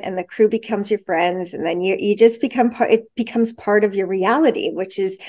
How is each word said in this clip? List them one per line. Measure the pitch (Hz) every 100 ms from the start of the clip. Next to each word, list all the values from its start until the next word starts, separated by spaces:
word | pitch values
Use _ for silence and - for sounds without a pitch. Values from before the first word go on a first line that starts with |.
and | 190 185
the |
crew | 180 - 214
becomes | 226 226 208 202
your | 202
friends. | - 170 175 180 175
And | - 165
then | 175
you, | 185 190
you | 202 208
just | 226 226
become | 262 254 240
part, | - 226
it | 226 - -
becomes | 233 233 226
part | 233 - 208
of | 214 196
your | 185
reality, | 190 190 269 311 - 156
which | 165 190 -
is | 190 190